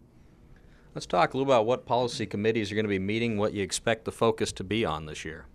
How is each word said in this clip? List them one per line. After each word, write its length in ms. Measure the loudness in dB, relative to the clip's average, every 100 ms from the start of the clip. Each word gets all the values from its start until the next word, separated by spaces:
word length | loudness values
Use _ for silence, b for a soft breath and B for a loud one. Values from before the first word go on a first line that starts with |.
| -20 b b b b b b b b
Let's 100 | -14
talk 300 | -2 2 2
a 20 | 2
little 160 | 4
about 140 | 4 4
what 180 | 0
policy 400 | 0 0 0 -2
committees 480 | -4 0 0 2 0
are 20 |
gonna 140 | -2 0
be 100 | 0
meeting, 380 | 0 0 0 0
what 160 | 0
you 100 | 0
expect 440 | -4 -2 0 -2 -4
the 60 |
focus 400 | 0 2 2 -2
to 120 | -4
be 220 | -4 -2 0
on 180 | -2
this 220 | -6 -10 -10
year. 180 | -12 -16